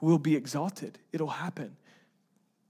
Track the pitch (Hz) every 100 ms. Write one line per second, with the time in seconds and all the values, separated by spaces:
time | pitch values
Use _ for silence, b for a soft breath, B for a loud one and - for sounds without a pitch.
0 | 160 165 147 151 131 143 180 196 - -
1 | _ - 151 - 175 - 113 - b b
2 | b b _ _ _ _